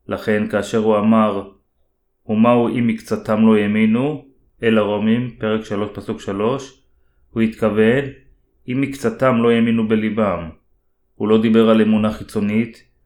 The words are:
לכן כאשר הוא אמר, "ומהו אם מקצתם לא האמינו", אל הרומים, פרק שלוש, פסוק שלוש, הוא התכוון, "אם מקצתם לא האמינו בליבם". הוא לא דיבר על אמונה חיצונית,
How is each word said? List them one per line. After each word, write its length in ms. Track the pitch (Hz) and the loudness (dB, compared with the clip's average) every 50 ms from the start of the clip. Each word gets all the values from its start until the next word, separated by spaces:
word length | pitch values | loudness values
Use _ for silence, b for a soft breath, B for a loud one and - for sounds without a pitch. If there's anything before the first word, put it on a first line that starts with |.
| _ - | _ -10
לכן 400 | 98 92 - - 107 104 107 107 | -10 -6 -2 -2 -2 0 -2 -2
כאשר 300 | - 101 101 - - 113 | -4 -4 -4 -2 -2 -2
הוא 200 | 107 110 107 104 | 0 2 0 2
אמר, 520 | 104 110 113 110 107 107 98 98 95 - - _ _ _ _ _ _ _ _ _ _ _ _ _ _ | 2 2 2 2 2 0 -2 -4 -8 -12 -16 _ _ _ _ _ _ _ _ _ _ _ _ _ _
"ומהו 440 | - 107 107 113 120 120 120 117 110 | -4 0 2 2 4 4 2 2 0
אם 180 | 110 127 120 113 | -2 -2 -2 -2
מקצתם 540 | 110 - - - 110 104 - - 110 107 | -2 -4 -6 -6 -6 -6 -4 -2 0 2
לא 160 | 113 110 110 107 | 4 4 4 4
האמינו", 680 | 104 104 104 107 110 110 110 120 131 147 156 139 - - _ _ _ _ _ _ 120 | 2 0 0 0 2 2 0 0 -2 -4 -6 -8 -12 -18 _ _ _ _ _ _ 0
אל 140 | 113 113 110 | 0 2 2
הרומים, 520 | 104 101 104 104 107 110 113 123 123 123 - - | 2 0 -2 -2 0 0 0 0 -2 -6 -8 -6
פרק 260 | 110 107 107 107 110 | -4 -4 -4 -4 -4
שלוש, 240 | - 107 98 104 101 - | -6 -6 -6 -6 -8 -8
פסוק 280 | 104 - - 110 - | -10 -10 -10 -10 -10
שלוש, 640 | - 110 98 98 104 113 135 135 - - - _ _ _ _ _ _ _ _ _ _ _ | -8 -8 -6 -4 -2 -2 -4 -4 -8 -14 -20 _ _ _ _ _ _ _ _ _ _ _
הוא 100 | - 117 | -4 -2
התכוון, 640 | 110 110 - - 113 107 104 107 110 113 123 139 139 135 - - _ _ _ _ _ _ _ _ _ 127 | -2 -2 -2 -2 -2 0 2 2 4 4 2 2 -2 -4 -10 -16 _ _ _ _ _ _ _ _ _ -6
"אם 140 | 123 135 | -4 -4
מקצתם 540 | 139 - - - - 113 113 - 131 131 120 117 117 | -4 -4 -4 -4 -4 -4 -2 0 0 2 2 2 2
לא 80 | 117 | 4
האמינו 360 | 117 117 117 117 117 113 110 107 | 4 4 2 2 2 0 0 0
בליבם". 640 | 113 107 107 110 104 113 107 98 90 82 82 80 - - _ _ _ _ _ _ _ _ _ _ _ | 0 0 0 -2 -2 -2 -2 -2 -2 -4 -6 -10 -14 -18 _ _ _ _ _ _ _ _ _ _ _
הוא 120 | - 107 107 | -4 0 2
לא 140 | 110 110 | 2 4
דיבר 280 | 110 113 110 113 113 113 | 4 4 4 4 6 6
על 120 | 110 110 | 4 4
אמונה 300 | 107 107 110 107 107 107 | 4 4 2 2 0 -2
חיצונית, 720 | 107 - - - - 110 104 104 104 110 117 117 - - _ _ _ _ _ | -4 -6 -10 -8 -6 -4 -2 -2 0 -2 -2 -4 -8 -16 _ _ _ _ _